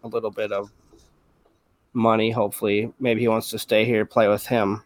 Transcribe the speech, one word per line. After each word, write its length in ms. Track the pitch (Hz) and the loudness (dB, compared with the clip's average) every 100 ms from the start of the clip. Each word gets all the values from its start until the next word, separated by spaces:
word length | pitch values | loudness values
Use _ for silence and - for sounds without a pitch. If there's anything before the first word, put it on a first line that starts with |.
a 40 | 113 | -6
little 240 | 117 110 | -6 -6
bit 200 | 101 107 | -6 -6
of 200 | 101 101 _ _ - _ _ _ _ _ _ _ _ _ | -4 -8 _ _ -20 _ _ _ _ _ _ _ _ _
money, 360 | 127 113 110 110 | 0 2 4 2
hopefully. 640 | 113 104 - 110 101 113 - | 0 -4 -2 -2 0 -2 -4
Maybe 220 | 127 113 | -2 0
he 60 | 117 | 2
wants 220 | 110 - | 0 -2
to 80 | 110 | -10
stay 260 | - 107 113 | 0 2 2
here, 200 | 110 107 | 0 0
play 220 | - 107 | 2 2
with 180 | 104 - | 2 0
him. 380 | 120 101 107 | 0 0 -2